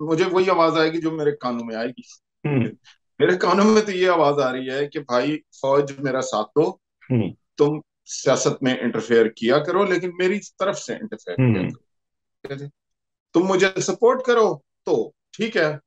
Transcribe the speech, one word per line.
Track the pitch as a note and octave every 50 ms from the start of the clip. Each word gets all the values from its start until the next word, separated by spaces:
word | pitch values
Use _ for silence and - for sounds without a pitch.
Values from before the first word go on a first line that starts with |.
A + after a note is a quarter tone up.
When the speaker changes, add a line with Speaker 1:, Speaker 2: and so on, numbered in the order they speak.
Speaker 1:
मुझे | D3+ D#3+ E3 D#3+ F#3
वही | F#3+ E3 F#3 F#3 F#3+
आवाज | F3+ E3+ E3 D#3+ D3+ E3
आएगी | D#3+ D#3+ D#3+ E3
जो | D#3 D#3+
मेरे | D#3+ D#3 D3 D3
कानों | D3 - B2+ B2 A#2+ A#2 A#2
में | A2+ A2
आएगी। | A2 A#2 C3 - - - - - - _ _ _ _ -
Speaker 2:
हम्म। | D3 C#3+ B2+ A2 - - - _ - - _ _ _ _ -
Speaker 1:
मेरे | D3 F3 F#3
कानों | F#3 A3 F3+ F3+ G3+ G3+
में | A3 A3 G#3+ G#3+
तो | G#3
ये | F#3 F3+ F#3
आवाज | F#3 F3 E3 D3 C#3+ C#3+ C#3+
आ | C3 B2+
रही | B2+ B2+ C3
है | C3 C3 C#3 D3
कि | C#3+ - D#3
भाई, | - - A#2+ B2 C3+ D3 D#3
फौज | D3 - _ _ - - C3+ C#3 C#3+ C#3+ C#3 C#3 C#3
मेरा | C#3+ C3+ C3+ C3
साथ | - - A#2 G#2 G#2+
दो, | - - D3 D#3+ F3+ F#3+ - _ _ _ _ _ -
Speaker 2:
हम्म। | C3 A2+ G2+ E2+ - _ _ _ _ -
Speaker 1:
तुम | D3 D3 D3+ D3+ - _ _ _ _
सियासत | - - - - C#3+ B2+ - - D3 C#3 -
में | C3+ B2+ B2+ -
interfere | A#2 A#2 G#2+ A2+ G#2+ A#2+ A#2 A2+ A2 A2
किया | - - A2+ A#2 C3+ D3+
करो, | D3+ F3 F3 F#3+ G3+
लेकिन | F#3 F3+ D#3+ F3+ F3+ E3+
मेरी | F3 F#3 F#3 G#3 G3+
तरफ | - - _ - F#3+ G3 -
से | - - - A2
interfere | - - - A2 - - - -
किया | - C3 A#2+ G#2+ F#2
Speaker 2:
हम्म। | F#2 F2+
Speaker 1:
करो। | - - _ _ _ _ _ _ _ _ _ _ _ _
ठीक | - -
है | C#3 C#3
जी? | C#3+ C#3+ - _ _ _ _ _ _ _ _ _ _ _ -
तुम | E3 F#3
मुझे | F#3+ F#3+ F#3 G3 F#3+ F#3+ F#3
support | - G3+ F#3 - A#3+ A#3+ B3+ B3+ -
करो | B3 A#3+ A#3 G#3+ F#3 D#3 - _ _ _ _ -
तो | F#3+ D#3 A#2 - - - _ _ _ -
ठीक | - A3 A3 -
है, | F#3 D#3+ D3+ D3 C#3 _